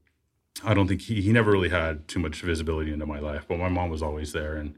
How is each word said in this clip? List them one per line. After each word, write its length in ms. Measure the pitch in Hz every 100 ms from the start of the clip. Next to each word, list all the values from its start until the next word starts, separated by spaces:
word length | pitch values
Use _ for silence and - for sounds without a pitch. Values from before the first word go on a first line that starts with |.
| _ _ _ _ _ -
I 80 | 113
don't 160 | 101 92
think 140 | 92
he, 180 | - 110
he 100 | 95
never 180 | 117 104
really 180 | 101 87
had 400 | 90 80 78 76
too 100 | 92
much 220 | 80 76
visibility 500 | 90 80 80 80 78
into 140 | 76
my 140 | 76 73
life, 260 | 73 76 -
but 120 | 87
my 100 | 90
mom 220 | 87 87
was 120 | 80
always 300 | 78 76 78
there, 240 | 82 76 78
and 180 | 76